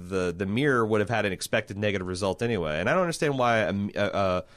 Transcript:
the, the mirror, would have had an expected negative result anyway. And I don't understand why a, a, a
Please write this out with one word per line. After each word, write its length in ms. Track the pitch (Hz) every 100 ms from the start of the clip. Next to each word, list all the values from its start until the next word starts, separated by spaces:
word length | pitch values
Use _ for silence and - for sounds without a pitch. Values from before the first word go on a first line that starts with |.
| 87
the, 260 | 95 90 85
the 80 | 98
mirror, 380 | 110 147 127
would 160 | 110 107
have 80 | 101
had 160 | 113
an 80 | 104
expected 460 | - - 117 107 101
negative 280 | 107 98 92
result 360 | 90 98 92
anyway. 360 | 117 107 78 76
And 100 | 98
I 20 |
don't 80 | 175
understand 360 | 175 160 156 135
why 200 | 120 113
a, 140 | 101
a, 320 | 98 101 -
a 400 | 101 95 98 90 -